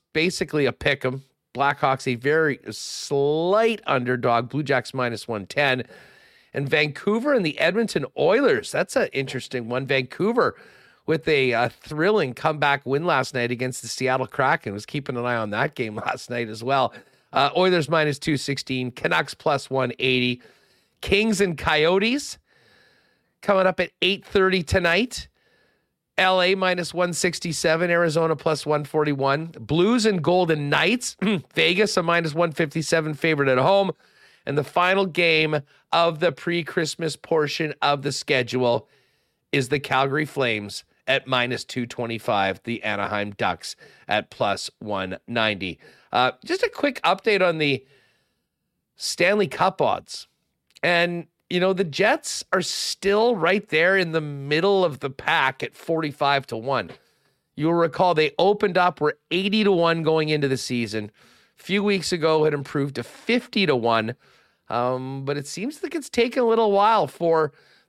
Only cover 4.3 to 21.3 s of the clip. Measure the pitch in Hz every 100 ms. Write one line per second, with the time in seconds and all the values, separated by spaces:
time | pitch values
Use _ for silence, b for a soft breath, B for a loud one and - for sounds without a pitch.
4.3 | 120 117 139 143 127 - 135 123 110 -
5.3 | 110 92 - 143 127 - B B B B
6.3 | B B 139 139 151 151 143 202 220 285
7.3 | 262 165 - 165 202 220 160 139 - 151
8.3 | 226 277 127 - 147 185 262 - 135 131
9.3 | 127 - 123 113 127 131 135 127 - 196
10.3 | 240 143 - B B B B - 156 -
11.3 | 143 131 117 120 - - 151 175 208 135
12.3 | 120 160 151 143 139 127 143 175 143 127
13.3 | 127 120 120 127 - 113 - 127 131 127
14.3 | - 135 160 110 101 - 151 139 123 123
15.3 | 120 104 104 147 - 113 107 - - -
16.3 | 120 113 110 120 135 117 B B B B
17.3 | - 139 160 185 175 143 165 151 139 -
18.3 | 143 - 135 - 131 123 - 156 165 147
19.3 | - 160 143 - 135 123 - 131 127 123
20.3 | 123 b b b b b b - 196 220